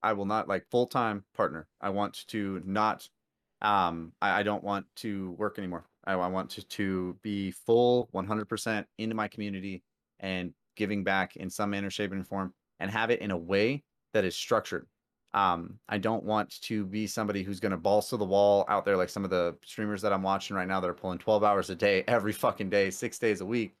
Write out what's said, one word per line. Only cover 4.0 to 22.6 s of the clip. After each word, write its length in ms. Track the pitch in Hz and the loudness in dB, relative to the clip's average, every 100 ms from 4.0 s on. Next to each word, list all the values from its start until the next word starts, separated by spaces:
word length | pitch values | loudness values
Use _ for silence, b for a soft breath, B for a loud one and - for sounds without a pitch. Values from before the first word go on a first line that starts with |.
| 82 - | -10 -2
I, 200 | 98 95 | 0 2
I 20 | |
don't 220 | 104 104 | 2 -2
want 220 | 104 101 98 - | -2 -4 -6 -12
to 340 | 113 98 95 | -8 -6 -8
work 260 | 85 104 - | -4 -4 -4
anymore. 260 | 95 87 - _ | -8 -8 -12 _
I, 100 | - | -2
I 120 | 95 90 | 0 0
want 240 | 95 - | -2 -4
to, 140 | - 101 | -10 -14
to 500 | - 98 95 90 90 | -4 -2 -2 -4 -6
be 300 | 107 101 98 | -6 -4 -4
full 560 | 92 - 117 123 123 117 | -6 2 4 6 4 2
one 160 | 98 95 | -4 -2
hundred 220 | 107 107 | -4 -2
percent 380 | 110 - 107 - _ | -4 -2 -4 -4 _
into 160 | 110 | -6
my 140 | 110 104 | -2 -4
community 560 | - 104 98 98 95 _ _ _ _ | -4 -8 -6 -8 -10 _ _ _ _
and 340 | 95 92 90 - _ - | -6 -4 -4 -10 _ -4
giving 280 | 104 104 | -2 0
back 320 | 95 95 92 - | 2 2 0 -4
in 120 | 92 | -10
some 200 | - 104 | -4 -2
manner, 200 | 101 98 | -2 -4
shape, 200 | - 101 | -4 -4
and 140 | 98 95 | -4 -6
form, 260 | 98 95 - _ _ | -4 -6 -8 _ _
and 100 | 95 | -4
have 200 | 107 113 | 0 2
it 100 | 120 | 0
in 100 | 104 | 0
a 60 | 90 | -4
way 480 | 85 95 110 143 _ _ _ | 0 2 2 0 _ _ _
that 120 | 107 | 0
is 100 | 95 | 0
structured. 520 | - - 113 - 82 - _ _ _ _ | -2 0 0 0 -8 -10 _ _ _ _
Um, 440 | - 95 87 85 98 - | 2 2 2 -4 -14 -6
I 80 | 104 | -2
don't 260 | 104 113 | 0 -2
want 360 | 98 107 101 - | 0 0 0 -6
to 220 | - 110 | -6 -4
be 220 | 98 104 107 | -4 -4 -4
somebody 360 | - 107 101 | -2 -2 -2
who's 160 | 95 98 | -4 -4
gonna 160 | 107 92 | -2 0
balls 320 | 82 104 104 | 4 4 4
to 60 | 120 | -2
the 80 | |
wall 400 | 101 98 101 101 - | 2 6 8 6 6
out 160 | 101 | 2
there 120 | 95 98 | 4 2
like 120 | 90 | 2
some 160 | - | -2
of 60 | 98 | 0
the 260 | 90 87 82 | 0 0 -2
streamers 380 | - - 107 104 | -14 -6 -4 -2
that 100 | 104 | 0
I'm 100 | 98 | 2
watching 320 | 95 98 - 98 | 2 0 -2 -4
right 120 | 92 | -2
now 120 | 95 | 0
that 100 | 92 | -2
are 40 | |
pulling 240 | 87 95 87 | -4 -6 -6
twelve 260 | - 107 | 2 4
hours 260 | 104 101 92 | 6 4 2
a 40 | 90 | 2
day, 260 | 101 98 95 | 4 4 4
every 240 | 117 104 | 2 2
fucking 360 | 104 127 - | 0 0 0